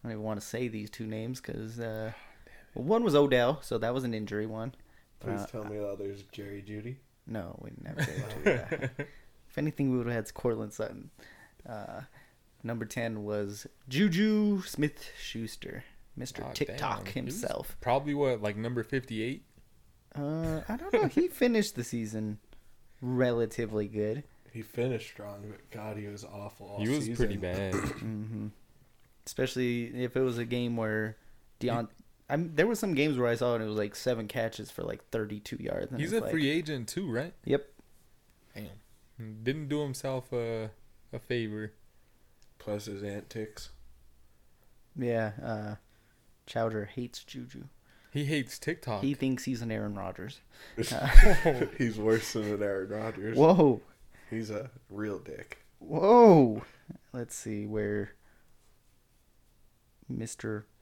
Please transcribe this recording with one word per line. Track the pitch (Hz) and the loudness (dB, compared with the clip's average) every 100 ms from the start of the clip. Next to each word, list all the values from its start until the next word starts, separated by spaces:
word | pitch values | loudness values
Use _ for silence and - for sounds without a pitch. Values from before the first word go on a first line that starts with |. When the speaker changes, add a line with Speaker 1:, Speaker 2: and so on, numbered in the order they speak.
Speaker 1:
I | 120 | -12
don't | |
even | 110 | -8
wanna | 107 110 | -6 -6
say | - 117 123 | -6 -6 -4
these | 107 104 | -6 -10
two | - 110 | -10 -8
names | 107 113 127 | -6 -6 -8
'cause, | - - 110 117 | -10 -10 -10 -8
uh, | 117 110 110 110 | -8 -6 -8 -10
Speaker 2:
Oh, | - - - - - - | -18 -20 -20 -20 -16 -8
Speaker 1:
well, | 127 | 0
one | 220 | 2
was | 233 147 | 4 6
Odell, | 143 127 120 147 | 6 6 4 2
so | - 117 | -2 -2
that | 113 | 0
was | 123 | -2
an | 127 | -2
injury | 113 104 104 107 | -4 -4 -4 -4
one. | 110 113 - - - _ - | -6 -8 -10 -20 -20 _ -14
Speaker 3:
Please | 101 101 | -8 -6
Speaker 1:
Uh, | 101 | -6
Speaker 3:
tell | 117 107 | -10 -8
me | 104 | -6
the | 104 | -6
other's | 101 101 98 101 | -6 -8 -10 -16
Jerry | - 101 101 | -14 -12 -12
Jeudy. | 101 107 110 131 - _ - | -10 -10 -10 -12 -16 _ -10
Speaker 1:
No, | 113 87 - | -8 -8 -12
we | - | -14
didn't | - - | -14 -12
have | - 151 78 107 - | -6 -4 -4 -8 -2
Jerry | 208 240 - | 0 0 -2
Jeudy. | 160 127 - 143 | -6 -6 -8 -12
Speaker 2:
<laughs> | - - - - | -12 -20 -20 -12
Speaker 1:
If | - | -4
anything, | 151 - 139 | -4 0 0
we | 127 | 0
would've | 117 | 0
had | 120 104 | -4 -4
Cortland | - 123 110 107 | -4 -2 -2 -6
Sutton. | - 110 - - - - - - _ - | -6 -8 -8 -16 -20 -20 -20 -20 _ -14
Uh, | 110 101 - 135 - - _ _ _ | -12 -12 -14 -16 -20 -20 _ _ _
number | 117 117 110 | -8 -6 -6
ten | - 117 110 104 | -4 -4 -4 -4
was | 104 101 101 - - - | -4 -4 -8 -14 -20 -6
Juju | 131 208 170 214 214 208 202 | 2 2 4 4 4 4 2
Smith-Schuster, | 180 - 151 - - - - 113 113 - - - - - - - | -2 -2 -2 -2 -18 -14 -10 -8 -8 -10 -12 -12 -14 -20 -20 -12
Mister | 127 - | -12 -10
Speaker 2:
Aw, | - | -10
Speaker 1:
TikTok | - 147 - - 104 - | -4 -4 -2 -4 -4 -6
Speaker 2:
damn. | |
He | - | -6
was | 131 170 | -6 -6
Speaker 1:
himself. | - - - - | -4 -6 -6 -8
Speaker 2:
probably, | - 127 147 | 0 0 2
what, | 143 143 120 | 0 0 0
like, | 104 101 | -2 -2
number | 117 120 | -4 -4
fifty-eight? | 113 135 123 110 113 135 - - - - - - _ 143 | -2 -4 -4 -4 -4 -6 -12 -20 -20 -20 -20 -20 _ -8
Speaker 1:
Uh, | 143 156 165 160 - | -4 -2 -2 -4 -4
I | 226 | -8
don't | 349 | 0
know. | 427 381 | 2 4
He | - 349 | 2 0
Speaker 2:
<laughs> | - | 2
Speaker 1:
finished | 247 226 202 - | 2 4 0 -2
the | |
season | 120 120 110 110 107 107 - - - - - - | -6 -4 -4 -4 -6 -6 -12 -20 -20 -20 -20 -10
relatively | 123 127 127 117 113 - 117 107 104 | -4 2 2 2 0 -2 -4 -2 -2
good. | 107 104 120 143 - - | -2 -2 -2 -8 -20 -16
Speaker 3:
He | 117 | -14
finished | 107 - 123 117 - | -10 -2 -2 -2 -6
strong, | - 104 101 104 | -14 -14 -14 -14
but | 98 - | -16 -16
God, | 110 107 107 | -12 -8 -8
he | 104 | -8
was | 104 110 | -10 -14
awful | 104 101 - 98 | -12 -14 -14 -14
all | 104 | -4
Speaker 2:
He | 107 | 0
was | 147 113 | 0 -2
pretty | 117 113 95 | 0 0 0
Speaker 3:
season. | |
Speaker 2:
bad. | 90 92 98 | -2 -2 -2
Speaker 1:
<clears throat> | 95 - - | -2 -4 -6
Mm-hmm. | 110 107 107 110 107 - - - - _ - _ - | -8 -8 -8 -8 -8 -12 -20 -20 -20 _ -20 _ -14
Especially | - 131 127 123 120 117 123 | -4 -4 0 0 0 -4 -4
if | 123 135 | -2 2
it | |
was | 131 117 | 0 0
a | 117 | -2
game | 123 120 117 | -2 -2 -2
where | 110 107 107 107 - - - _ | -2 -2 -2 -6 -18 -20 -20 _
Deont-, | 120 117 113 | -2 -2 -4
Speaker 2:
He | - - - _ | -10 -20 -20 _
Speaker 1:
I'm, | 143 170 151 | -4 -2 2
there | 190 | 2
were | 233 | 2
some | 208 151 | 0 2
games | 147 131 | 2 4
where | 123 | 2
I | 117 | 2
saw | 123 | 2
it | 120 | 0
and | 110 | 0
it | |
was, | 107 | -2
like, | 104 - | -2 -2
seven | - 120 107 | -2 -2 -2
catches | 120 113 - 107 | -4 -4 -6 -12
for, | - | -8
like, | - 110 - | -8 -8 -6
thirty-two | 117 107 104 - - | -6 -4 -8 -10 -10
yards. | - 90 - | -6 -4 -4
And | 127 | -4
Speaker 2:
He's | 156 | -2
Speaker 1:
it's | 220 | -2
Speaker 2:
a | |
Speaker 1:
like | - | 0
Speaker 2:
free | 160 139 | 0 2
agent | 156 156 143 113 | 0 -2 -6 -6
too, | - 185 | -6 -4
right? | 117 156 - - | -4 -4 -10 0
Speaker 1:
Yep. | 139 139 - - - _ - _ _ _ - | 0 0 -20 -20 -20 _ -20 _ _ _ -16
Speaker 2:
Damn. | 104 98 - - _ - 110 107 | -14 -16 -20 -20 _ -16 -16 -8
Didn't | 113 147 147 | -4 -4 -2
do | 147 | -2
himself | 147 131 139 131 123 | -2 -4 -4 -6 -4
a, | 123 117 113 110 - - - - | -4 -2 -4 -6 -10 -20 -20 -14
a | 127 | -14
favor. | - 123 110 107 107 - - - _ _ - _ - _ | -4 -2 -2 -4 -8 -12 -20 -20 _ _ -20 _ -20 _
Speaker 3:
Plus | - 104 104 | -6 -6 -4
his | 101 | -8
antics. | 101 101 - 113 107 - - - - - - - - - - _ - - - - | -6 -6 -8 -8 -8 -10 -16 -16 -20 -20 -20 -20 -20 -20 -20 _ -20 -20 -18 -6
Speaker 1:
Yeah, | 123 117 110 101 | -2 0 0 -4
uh, | 120 110 104 110 _ _ _ _ _ _ - | -6 -6 -6 -10 _ _ _ _ _ _ -8
Chowder | - 113 110 101 | -2 -2 -2 -6
hates | - 120 - | -8 -8 -10
Juju. | - 131 123 135 139 - _ - - | -14 -14 -14 -14 -16 -20 _ -20 -8
Speaker 2:
He | 143 143 | -4 -2
hates | 156 123 - | -2 -2 -6
TikTok. | - 165 - 107 | -6 -6 -4 -2
Speaker 1:
He | 135 | -2
thinks | 139 135 127 | 0 0 -2
he's | - 123 | -2 -4
an | 117 | -4
Aaron | 110 104 101 | -4 -4 -6
Rodgers. | 95 90 95 - _ - - - | -8 -8 -12 -14 _ -20 -16 -6
Speaker 3:
<laughs> | - | -2
Speaker 1:
Uh, | - 151 - - - - 127 117 - | 0 12 12 12 12 6 2 0 0
Speaker 3:
He's | 120 107 | 0 2
worse | 107 110 - | 4 4 4
than | 113 104 | -4 -2
an | 104 | -2
Aaron | 104 98 95 | -2 -2 -4
Rodgers. | 104 110 110 104 117 | -6 -6 -6 -4 6
Speaker 1:
Whoa. | 156 180 151 117 - - - - - | 8 8 8 6 -2 -20 -20 -20 -8
Speaker 3:
He's | 113 110 | -8 -6
a | 104 123 - _ | -6 -8 -14 _
real | 98 107 95 | -6 -6 -6
dick. | - - - - - _ | -8 -14 -14 -18 -20 _
Speaker 1:
Whoa. | - 156 185 240 233 170 127 107 - - - - _ | -4 2 8 12 12 12 10 6 -8 -20 -18 -18 _
Let's | 131 117 - | -10 -10 -10
see | - 104 104 | -8 -6 -4
where | 107 104 104 101 - - - - - _ _ _ _ _ _ _ _ _ _ - _ _ _ - | -2 0 -2 -4 -10 -20 -20 -20 -20 _ _ _ _ _ _ _ _ _ _ -20 _ _ _ -10
Mister | 131 113 - 110 107 107 _ | -8 -8 -8 -6 -6 -8 _